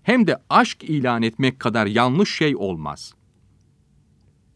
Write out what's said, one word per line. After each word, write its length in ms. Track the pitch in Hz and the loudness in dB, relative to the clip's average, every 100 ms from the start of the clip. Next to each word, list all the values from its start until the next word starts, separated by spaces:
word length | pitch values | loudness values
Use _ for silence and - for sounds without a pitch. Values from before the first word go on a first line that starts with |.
hem 240 | - 254 180 | 0 2 2
de 160 | 135 - | 0 0
aşk 340 | 175 233 - | 2 2 -2
ilan 380 | - 151 123 117 | -6 -2 0 0
etmek 380 | 113 - 131 131 | -2 0 -2 0
kadar 260 | 120 113 104 | -4 0 0
yanlış 500 | 110 127 143 208 - | 2 2 2 0 0
şey 200 | 156 139 | -2 -2
olmaz. 580 | 98 82 76 73 - _ _ _ _ _ _ _ _ _ _ _ _ _ _ | -4 -6 -8 -12 -16 _ _ _ _ _ _ _ _ _ _ _ _ _ _